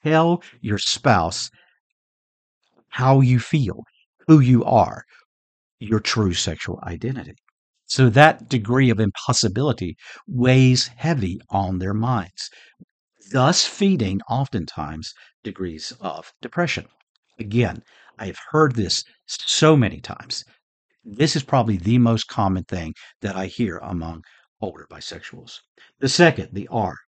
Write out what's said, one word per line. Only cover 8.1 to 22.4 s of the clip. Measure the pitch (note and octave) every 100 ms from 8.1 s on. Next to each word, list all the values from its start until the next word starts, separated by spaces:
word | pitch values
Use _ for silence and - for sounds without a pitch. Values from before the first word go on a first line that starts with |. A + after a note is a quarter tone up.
| A2 D#3 - -
degree | C3 G#2 B2+ B2+
of | G#2
impossibility | G#2+ - - B2 A2 F#2+ C#3+ A#2+ F2 - - - -
weighs | C3+ B2 C3 C3 B2 - -
heavy | D#3 D#3 F#2+ F2 _
on | G2 F#2+ F#2
their | F#2
minds, | G#2+ A#2 A#2+ F2+ - - - - _ - _ _ _ _
thus | C3 C3 F3 -
feeding | - G3 F3+ G2 G2 -
oftentimes | A#2+ C#3 - D#2 - D2 D#2 D#2+ - _ _
degrees | A2 F#2 F2+ D#2 - -
of | F#2+ D#2 - _
depression. | A#2+ - F3 - - _ _ _ _ _
Again, | G#2+ A2+ A2+ A2 _ _ _ -
I | G2
have | - -
heard | D3+ D3+ A#2
this | F#2 - - _ -
so | - - - D#3 D#3
many | G#2 -
times. | - - - - - _ _ _ _ _
This | - G#2 D3+
is | D#3
probably | - C3+ A2+ G2
the | F2 B2
most | A#2 A2+ -
common | -